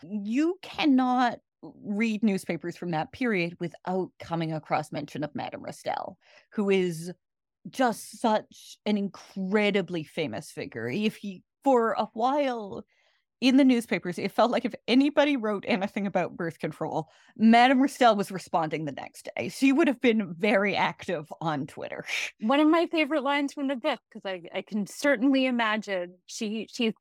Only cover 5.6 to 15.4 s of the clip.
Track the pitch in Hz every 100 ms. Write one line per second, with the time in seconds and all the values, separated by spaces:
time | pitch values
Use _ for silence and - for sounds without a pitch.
5.6 | - - - - 50 185 _ - _ -
6.6 | 202 196 180 160 170 175 _ _ _ _
7.6 | 190 - 254 208 - 220 233 214 - -
8.6 | - - - 214 202 - - - 190 214
9.6 | 208 196 175 175 151 - 147 107 - -
10.6 | - 120 117 196 214 - 202 185 _ _
11.6 | 277 254 226 - 208 220 240 294 277 240
12.6 | 202 - - _ _ _ _ _ 247 262
13.6 | 269 240 233 190 180 175 190 - 226 233
14.6 | 233 - - 254 277 294 294 277